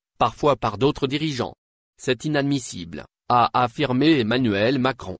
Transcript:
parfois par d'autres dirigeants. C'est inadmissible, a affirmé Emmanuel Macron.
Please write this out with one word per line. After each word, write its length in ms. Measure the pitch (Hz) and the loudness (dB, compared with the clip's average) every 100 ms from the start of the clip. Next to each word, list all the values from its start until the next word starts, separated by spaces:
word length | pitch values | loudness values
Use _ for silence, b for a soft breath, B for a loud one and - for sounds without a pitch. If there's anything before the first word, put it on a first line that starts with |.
| - _ | -12 _
parfois 380 | 123 - 151 131 | -2 2 0 2
par 200 | 117 101 | -2 0
d'autres 300 | 135 143 135 | -2 0 -4
dirigeants. 480 | 147 156 127 98 - _ _ _ _ | -4 -4 -4 -6 -8 _ _ _ _
C'est 300 | - 127 156 | -4 -4 -2
inadmissible, 800 | 147 139 139 - 98 82 76 - _ - | 0 0 -2 -4 -10 -12 -14 -16 _ -2
a 200 | 123 117 | 2 2
affirmé 640 | 123 123 - 135 123 151 151 | 2 -2 -2 -2 2 4 4
Emmanuel 580 | 107 123 120 98 110 143 | 2 0 2 2 2 2
Macron. 380 | 131 - 92 | 0 -2 -10